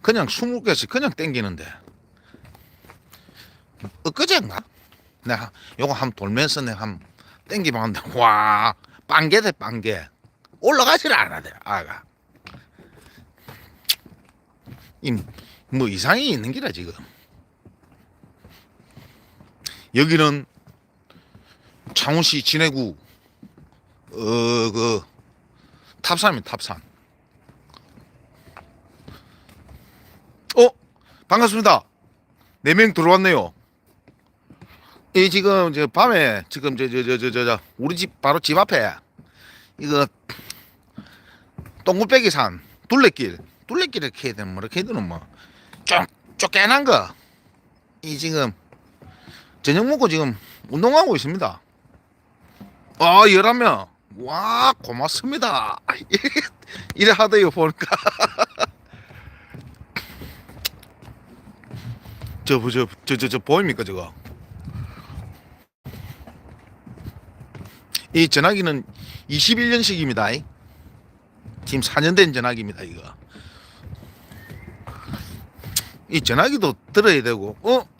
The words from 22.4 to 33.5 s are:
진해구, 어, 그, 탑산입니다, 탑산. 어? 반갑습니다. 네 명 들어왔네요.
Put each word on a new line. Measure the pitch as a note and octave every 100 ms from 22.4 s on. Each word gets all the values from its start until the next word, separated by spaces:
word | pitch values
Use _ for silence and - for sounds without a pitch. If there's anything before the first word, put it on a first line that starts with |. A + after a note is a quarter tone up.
진해구, | - D#3 D#3+ C3+ A2+ D#2+ _ _ _ _ - _ - _ _ _ _
어, | - G#2+ A#2 A#2 A#2+ A2+
그, | G#2+ A#2 G#2+ - _ _ _ _ _ _ _ _ _
탑산입니다, | - F3 G#3 C3+ -
탑산. | - - F2 - _ _ _ _ _ _ _ _ - _ - _ _ _ _ - - - _ _ _ - - _ _ _ - - - _ _ _ - _ _ _ B3+
어? | A#3+ - _ _ _ _ _
반갑습니다. | G3+ A#3 G#3+ G#3 C3 - _ _ _ _ _ _ _
네 | C#3+
명 | F3 A3
들어왔네요. | E3+ E3 F#3 F#3+ D3 F2